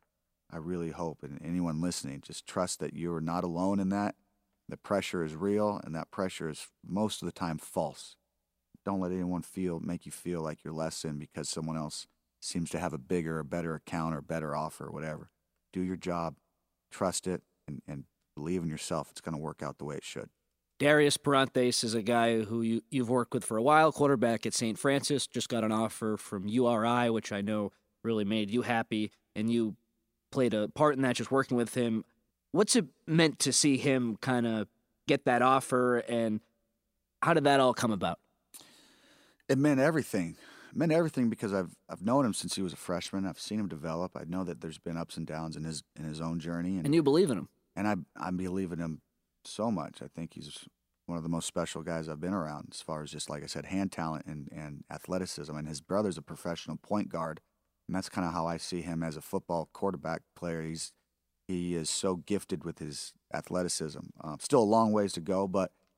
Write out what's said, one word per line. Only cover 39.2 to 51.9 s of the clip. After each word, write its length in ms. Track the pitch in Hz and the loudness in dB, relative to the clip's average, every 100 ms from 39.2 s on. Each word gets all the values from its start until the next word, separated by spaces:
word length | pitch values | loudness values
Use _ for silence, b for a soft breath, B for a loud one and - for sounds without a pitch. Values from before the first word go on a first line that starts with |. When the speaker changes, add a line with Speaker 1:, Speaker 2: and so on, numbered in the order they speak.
| B B - | B B 0
Speaker 1:
It 100 | 135 | 4
meant 240 | 151 135 | 6 6
everything. 560 | 143 160 113 104 82 82 B B B | 6 4 0 -2 -2 -6 B B B
It 60 | - | -2
meant 160 | 160 | 2
everything 360 | 160 165 139 120 | 4 2 2 0
because 240 | - 107 | 0 0
I've, 220 | 98 85 - - | 0 -2 -6 -14
I've 120 | 87 | -4
known 240 | 95 135 127 | 2 4 4
him 80 | |
since 220 | 92 90 - | 0 -4 -4
he 60 | |
was 100 | 92 | -4
a 60 | - | -4
freshman. 500 | - 87 - 98 95 | -4 -4 -4 -4 -4
I've 120 | - | -6
seen 200 | - 104 | -6 -4
him 80 | 98 | -4
develop. 460 | 80 80 82 90 - | -4 -4 -4 -4 -6
I 80 | |
know 220 | 78 90 87 | -6 -4 -4
that 160 | 82 | -6
there's 160 | 82 78 | -10 -10
been 180 | - 82 | -6 -6
ups 220 | 85 - | -6 -8
and 100 | 80 | -6
downs 300 | 78 82 78 | -6 -6 -6
in 80 | 80 | -6
his, 180 | 76 - - | -8 -10 -10
in 80 | 78 | -8
his 160 | 76 | -6
own 180 | 82 85 | -4 -4
journey. 380 | 82 85 90 95 | -4 -4 -2 0
And 80 | 139 | 4
Speaker 2:
And 100 | 160 | 4
you 80 | |
believe 260 | 139 160 185 | 6 6 4
in 80 | 101 | 2
him. 120 | - _ _ - | -4 _ _ -2
Speaker 1:
And 100 | 104 | 0
I, 100 | 98 - - | 0 -2 -8
I 140 | 90 | -4
believe 400 | 90 92 92 92 | -2 -2 -2 -2
in 80 | 85 | -2
him 220 | 82 76 _ _ _ _ | -4 -6 _ _ _ _
so 260 | - - 113 | -12 -4 -2
much. 320 | 95 71 - | -2 -4 -10
I 60 | - | -14
think 280 | - 82 - | -10 -10 -10
he's 300 | 73 - - _ _ _ - | -14 -16 -18 _ _ _ -8
one 120 | 85 | -6
of 60 | |
the 60 | 80 | -2
most 180 | 82 - | -2 -2
special 360 | 87 82 80 | -2 -2 -4
guys 240 | 80 | -4